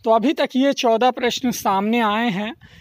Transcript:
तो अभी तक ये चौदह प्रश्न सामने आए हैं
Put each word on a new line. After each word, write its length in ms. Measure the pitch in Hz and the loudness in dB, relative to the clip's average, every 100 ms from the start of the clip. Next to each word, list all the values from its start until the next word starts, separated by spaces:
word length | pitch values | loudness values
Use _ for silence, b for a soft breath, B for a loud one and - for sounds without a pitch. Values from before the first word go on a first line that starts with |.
तो 80 | 226 | 0
अभी 220 | 226 240 | 2 2
तक 160 | 320 285 254 | 0 -2 0
ये 180 | 277 | 0
चौदह 380 | - 247 226 254 | 2 2 2 2
प्रश्न 400 | 247 247 - 240 | 0 -4 -2 -4
सामने 480 | - 214 190 208 240 | -4 -2 0 0 0
आए 300 | 214 214 240 | 0 0 -2
हैं 260 | 180 214 330 b b | -4 -6 -12 b b